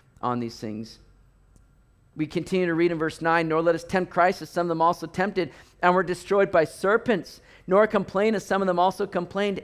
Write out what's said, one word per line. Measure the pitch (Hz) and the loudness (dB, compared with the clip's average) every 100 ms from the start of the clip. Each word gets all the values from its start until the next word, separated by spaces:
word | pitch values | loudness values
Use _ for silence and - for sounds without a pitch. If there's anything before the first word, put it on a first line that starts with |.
| _ _ | _ _
on | 123 120 | -4 -4
these | 117 - | -6 -8
things. | 110 107 113 - _ _ _ _ _ _ _ _ _ _ _ - | -10 -10 -12 -18 _ _ _ _ _ _ _ _ _ _ _ -8
We | 151 | -6
continue | 175 - 190 175 | -6 -2 -2 0
to | |
read | 165 170 | 2 0
in | 165 | 0
verse | 156 156 | -4 -2
nine, | 165 165 160 | 0 0 2
"Nor | 156 | 0
let | 170 165 | 2 0
us | |
tempt | - 190 175 | -2 -4 -2
Christ, | 180 180 190 | 2 2 0
as | 156 | -6
some | 185 175 | -4 -2
of | |
them | 160 | 2
also | 165 175 160 | 2 0 -4
tempted, | - 202 185 156 - - _ | -4 -4 -2 -6 -8 -20 _
and | 180 180 | 2 2
were | |
destroyed | 175 180 - 196 196 | 0 -4 0 2 4
by | 175 156 | 2 0
serpents. | - 190 220 240 190 - - - - - | 0 0 2 2 -2 -4 -18 -20 -14 0
Nor | 190 214 | 2 4
complain, | 208 - 190 220 202 | 0 -2 0 0 0
as | - | -2
some | 196 | -2
of | 190 | 0
them | 175 | 2
also | 185 185 196 | 2 0 -4
complained, | 190 175 196 202 196 | -4 -6 -4 -4 -4